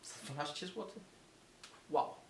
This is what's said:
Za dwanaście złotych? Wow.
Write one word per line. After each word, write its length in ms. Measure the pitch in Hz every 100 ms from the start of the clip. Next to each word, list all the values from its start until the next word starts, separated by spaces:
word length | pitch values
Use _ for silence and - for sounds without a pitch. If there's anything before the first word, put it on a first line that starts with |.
Za 100 | - -
dwanaście 440 | - 135 143 - 185
złotych? 360 | 208 202 220 - - - - - - - - -
Wow. 240 | 147 117 - -